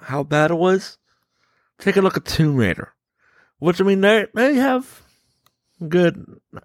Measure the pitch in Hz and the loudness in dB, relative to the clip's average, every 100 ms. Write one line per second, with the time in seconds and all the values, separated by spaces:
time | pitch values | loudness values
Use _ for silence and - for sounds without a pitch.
0 | - 139 147 151 156 170 185 190 - - | -10 -8 -2 0 0 2 0 0 -4 -20
1 | _ _ _ _ _ _ _ - - 190 | _ _ _ _ _ _ _ -8 -2 0
2 | 190 - - - 156 139 104 82 - _ | 0 -2 -4 0 0 0 -2 -4 -10 _
3 | _ _ _ _ _ - 156 175 190 190 | _ _ _ _ _ -6 -2 0 2 2
4 | 196 220 196 214 262 277 269 254 269 - | 4 2 0 0 0 2 0 -2 -6 -18
5 | _ _ _ _ _ _ _ - 160 175 | _ _ _ _ _ _ _ -14 -2 2
6 | 175 175 - - _ - | 2 0 -12 -20 _ -14